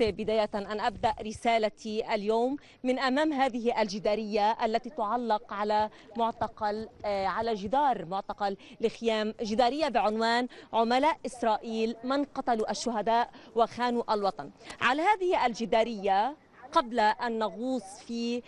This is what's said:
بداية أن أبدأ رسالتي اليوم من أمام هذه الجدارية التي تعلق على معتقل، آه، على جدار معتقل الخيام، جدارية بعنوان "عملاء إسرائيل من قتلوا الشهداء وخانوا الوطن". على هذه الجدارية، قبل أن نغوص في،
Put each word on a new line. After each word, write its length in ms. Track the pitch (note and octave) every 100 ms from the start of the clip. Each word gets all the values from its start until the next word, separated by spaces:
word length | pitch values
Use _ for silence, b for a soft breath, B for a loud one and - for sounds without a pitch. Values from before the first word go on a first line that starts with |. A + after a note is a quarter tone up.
بداية 480 | A3+ E3+ G#3 A3 G#3+
أن 260 | G#3 G3 G#3+
أبدأ 340 | A#3 G3 A#3 G#3+
رسالتي 920 | G#3+ A3 A#3 A3+ G#3+ - A3+ G#3+ D#3+
اليوم 420 | G#3+ G3+ A3+ B3 C#4+ B B
من 140 | B3+ B3+
أمام 340 | C4+ C4 D#4
هذه 500 | C4+ C4+ A#3+ A3+ A3
الجدارية 840 | G#3+ G3 G#3 G#3 G#3+ G#3+ G#3 A#3
التي 260 | A3+ A3+ A#3+
تعلق 600 | - G#3 A#3+ A#3 G#3+ -
على 380 | G3+ G#3+ G#3+ G#3+ B B A#3
معتقل، 720 | A3+ A3+ G#3+ - G#3+ G#3+ A3 -
آه، 220 | G#3+ G3+ F#3+
على 280 | F#3 A3+
جدار 500 | G#3+ G3 B3+ C#4+ A3
معتقل 520 | E3 F#3+ - G3+ G3+ G3 B A3+
الخيام، 500 | A3 - A3+ A3 G#3+ -
جدارية 460 | G3+ A3 A#3+ C#4+ D4+
بعنوان 600 | A3 G3 A3 A3+ A#3 B3 B B
"عملاء 440 | A3 A3+ B3+ D4 D#4 B3
إسرائيل 680 | - A3+ G#3+ A#3 A3+ A3+ A#3+
من 200 | B3 C#4
قتلوا 460 | C#4 - C4 A3 G#3+
الشهداء 600 | G#3 A#3+ A3+ G#3 A#3 A#3 B B A3+
وخانوا 580 | A3 A3+ B3 A#3+ -
الوطن". 360 | G#3+ G3 - C#3 - B B
على 220 | A3+ C#4+
هذه 440 | F#4 G#4+ F4+ D#4+ B3
الجدارية، 920 | G#3+ G#3 A3+ A3+ G#3+ G3 F#3+ A#3+ D4 _ - -
قبل 280 | E4 A#3+ A#3
أن 380 | G#3+ A3 A#3 A3+
نغوص 600 | G#3+ F#3+ B3+ B3+ - - -
في، 360 | A#3 A#3 A#3+